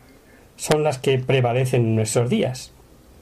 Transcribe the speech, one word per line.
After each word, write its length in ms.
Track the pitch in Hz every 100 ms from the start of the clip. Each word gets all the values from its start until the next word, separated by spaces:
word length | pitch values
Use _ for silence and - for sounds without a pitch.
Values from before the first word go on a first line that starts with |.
| - - - - - -
son 260 | - 151
las 140 | 151 135
que 220 | - 131
prevalecen 640 | 127 131 123 120 127 127
en 120 | 113 110
nuestros 340 | 110 123 120
días. 440 | 220 127 127 - - - - - -